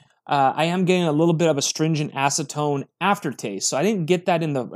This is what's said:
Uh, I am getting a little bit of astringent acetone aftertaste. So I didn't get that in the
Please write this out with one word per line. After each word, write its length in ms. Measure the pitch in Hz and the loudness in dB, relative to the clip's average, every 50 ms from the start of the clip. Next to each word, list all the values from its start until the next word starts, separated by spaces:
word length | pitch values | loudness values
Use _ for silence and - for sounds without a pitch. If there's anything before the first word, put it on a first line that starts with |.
| _ _ _ _ _ | _ _ _ _ _
Uh, 280 | - - 143 135 135 - | -2 0 2 2 2 2
I 100 | - 156 | 2 0
am 200 | 165 175 190 190 | 0 0 0 2
getting 180 | 165 185 180 175 | 2 2 2 2
a 80 | 165 | 2
little 220 | 147 147 165 170 170 | 2 2 4 4 4
bit 160 | 156 175 165 | 4 2 2
of 80 | 147 139 | 2 2
astringent 560 | 135 - - - 156 160 165 147 151 147 - | 0 -4 -2 -2 0 0 0 0 -2 -4 -2
acetone 720 | 135 135 143 139 - 156 139 - 151 151 147 143 139 135 - _ _ | 0 0 0 0 -2 -4 -6 -6 -4 -2 -2 -2 -4 -6 -8 _ _
aftertaste. 640 | 170 190 202 196 - 156 113 - - 117 98 95 - - | 0 0 0 0 -2 -6 -6 -6 -8 -8 -6 -4 -4 -2
So 80 | - 131 | -2 0
I 60 | 156 | 0
didn't 220 | 202 233 196 165 | 0 0 0 0
get 200 | 147 180 175 180 - | 0 0 0 2 0
that 140 | 175 165 | 0 0
in 120 | 165 156 143 | 0 -2 -2
the 120 | 135 120 98 - | -2 -4 -4 -6